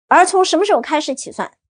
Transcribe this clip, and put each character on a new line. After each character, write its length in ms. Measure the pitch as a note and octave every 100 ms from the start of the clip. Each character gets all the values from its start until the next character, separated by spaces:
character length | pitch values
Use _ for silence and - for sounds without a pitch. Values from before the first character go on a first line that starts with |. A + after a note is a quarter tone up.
| -
而 180 | C#4+ F#4
从 180 | F#4+
什 140 | F#4 E4
么 80 | G4+
时 80 |
候 80 | D4+
开 180 | A#3+ D4+
始 140 | D4+
起 180 | C4+ -
算？ 240 | A3 F3 _